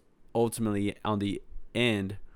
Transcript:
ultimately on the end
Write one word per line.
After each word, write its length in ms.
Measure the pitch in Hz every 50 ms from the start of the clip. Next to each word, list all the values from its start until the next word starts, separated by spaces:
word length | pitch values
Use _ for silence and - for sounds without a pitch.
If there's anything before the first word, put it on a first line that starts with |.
| - _ _ _ - - -
ultimately 600 | 113 117 113 - - 113 107 104 101 101 101 - - -
on 140 | 107 107 101
the 200 | 101 101 92 - - - - - - - -
end 420 | 113 123 120 107 101 98 95 98 - - - -